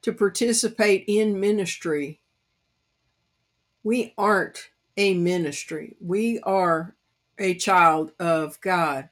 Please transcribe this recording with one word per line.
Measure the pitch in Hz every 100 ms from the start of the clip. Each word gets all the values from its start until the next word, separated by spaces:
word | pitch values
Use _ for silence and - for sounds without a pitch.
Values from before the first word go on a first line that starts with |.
to | -
participate | 220 202 190 233 233 220 - 202 196 -
in | 208 214 202
ministry, | 196 208 175 - 170 151 143 156 _ _ _ _ _ _ _ _ _ _ _ _ _ _ _ _
we | 214 247 - -
aren't | 202 202 - - - _ _ -
a | 202
ministry. | 180 175 180 160 147 - - - -
We | 175 185 226 226
are | - 190 180 165 170 - _ _ _ _
a | 196
child | 180 - 190 170 156 156 _
of | 170 160 151 -
God. | 190 180 160 139 147